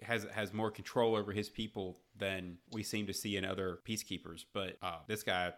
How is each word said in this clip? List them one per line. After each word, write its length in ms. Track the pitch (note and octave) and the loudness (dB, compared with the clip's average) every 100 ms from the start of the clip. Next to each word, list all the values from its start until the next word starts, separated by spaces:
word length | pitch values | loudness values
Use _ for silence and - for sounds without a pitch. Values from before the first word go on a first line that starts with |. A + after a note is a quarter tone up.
has, 200 | - A#2 G#2 | 0 0 0
has 280 | A2 G2+ | -2 0
more 160 | G#2 A2 | 2 0
control 460 | G#2 G2 - A#2 A2 | -2 0 4 6 6
over 160 | G2+ | 2
his 180 | G2+ G#2 | 0 -2
people 500 | - G#2+ G#2+ F#2+ F2+ _ G#2 | -2 -4 -2 -4 -6 _ -4
than 440 | G2 F#2+ F2+ F2 - | -2 0 -4 -10 -8
we 120 | A2 | -6
seem 240 | G2+ G#2+ G2+ | -2 0 0
to 60 | |
see 240 | F#2+ G#2 G2+ | -2 0 2
in 60 | |
other 360 | F#2 F#2+ F#2 E2+ - | 2 2 0 -2 -2
Peacekeepers. 580 | A2 - F2+ E2 E2 - | -2 -2 -6 -6 -12 -6
But, 240 | G#2 F#2 - | -4 -4 -4
uh, 160 | F#2 E2 D#2+ | -4 -4 -2
this 160 | G#2+ | -2
guy 280 | - F2+ F2 | 2 4 2